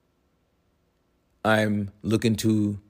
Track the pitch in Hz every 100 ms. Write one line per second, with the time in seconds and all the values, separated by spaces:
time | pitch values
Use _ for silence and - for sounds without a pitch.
0 | _ _ _ _ _ _ _ _ _ _
1 | _ _ _ _ 110 107 107 104 101 -
2 | - 110 117 104 110 107 104 101 -